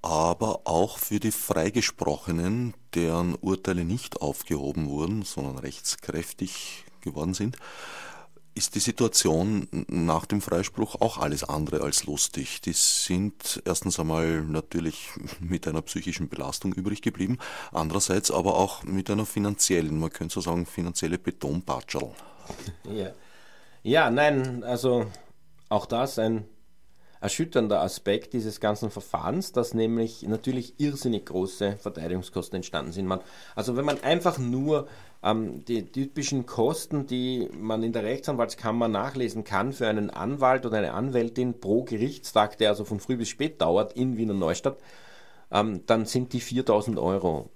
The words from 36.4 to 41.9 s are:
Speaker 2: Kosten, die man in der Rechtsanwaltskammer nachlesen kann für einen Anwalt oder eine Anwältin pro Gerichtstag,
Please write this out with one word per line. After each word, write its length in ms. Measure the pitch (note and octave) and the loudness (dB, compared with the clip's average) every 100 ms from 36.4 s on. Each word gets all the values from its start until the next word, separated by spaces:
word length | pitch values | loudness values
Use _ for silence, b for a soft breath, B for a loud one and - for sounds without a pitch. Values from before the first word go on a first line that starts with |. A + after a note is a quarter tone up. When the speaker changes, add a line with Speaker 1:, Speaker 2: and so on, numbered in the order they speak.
| B2 | -2
Speaker 2:
Kosten, 600 | - A#2+ D#3+ - D3+ C#3 | 2 2 2 -2 -4 -2
die 440 | B2 B2+ B2+ G#2 | -2 0 -2 -4
man 300 | D2+ G#2+ A2 | -4 -2 0
in 100 | A2+ | 0
der 120 | A2+ | 0
Rechtsanwaltskammer 840 | G#2 C3+ - C3 A2+ - A2+ A2+ A#2 | -2 -2 -2 0 0 -2 -2 0 2
nachlesen 560 | G#2 B2+ C3 A#2+ G#2+ | 2 0 -2 -2 -2
kann 300 | G2+ G2 A#2+ | 0 0 0
für 120 | C3+ A2+ | 0 2
einen 220 | G#2+ G#2 | 2 0
Anwalt 560 | - G#2+ C#3 C3 C3 | -2 -4 4 4 4
oder 140 | B2 G#2+ | 2 2
eine 160 | F2+ | 2
Anwältin 640 | C#2+ C3 B2 A#2 A#2 B2 A#2 | 0 0 2 2 0 0 0
pro 240 | - A2+ | 2 2
Gerichtstag, 720 | B2+ | 2